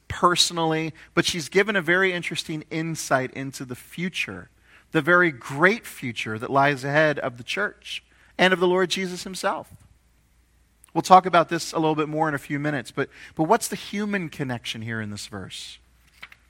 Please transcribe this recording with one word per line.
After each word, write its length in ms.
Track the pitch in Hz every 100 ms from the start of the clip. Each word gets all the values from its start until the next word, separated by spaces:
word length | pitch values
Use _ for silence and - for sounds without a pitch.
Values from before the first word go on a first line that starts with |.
| _
personally, 840 | - 175 170 - 175 165 160 160 - -
but 100 | -
she's 260 | - 180 131
given 260 | 185 202 202
a 80 |
very 300 | 160 180 190
interesting 500 | 180 - 165 - 156 -
insight 580 | 160 165 160 - 135 127
into 300 | - 135 -
the 120 | 127 123
future, 760 | - - 180 - - 92 - _ _ - _
the 120 | 160
very 280 | 147 175 175
great 540 | 127 - 139 180 233 -
future 540 | - 127 110 113 110
that 100 | 120
lies 340 | 135 139 139
ahead 360 | 139 147 156 143
of 180 | 123 120
the 60 |
church 600 | 120 - 202 - - - - _ _ -
and 140 | 180
of 60 | 185
the 80 | 180
Lord 220 | 180 185
Jesus 340 | 190 185 175
himself. 480 | 196 185 196 - - - _ _ _ _ _ _ _ _ _ _ _ 165
We'll 80 |
talk 240 | - 185 185
about 220 | 170 156
this 240 | 170 -
a 40 | 170
little 160 | 156
bit 160 | 151 151
more 180 | 151 160
in 60 |
a 60 | 143
few 180 | - 147
minutes, 320 | 147 143 113
but, 180 | - 135 - - -
but 80 |
what's 240 | 160 226 -
the 80 | 196
human 540 | - 202 208 202 160
connection 520 | - 135 120 - 117
here 180 | 113 113
in 120 | 107
this 160 | 104 -
verse? 500 | 104 90 - - - _ _ _ _ - _ _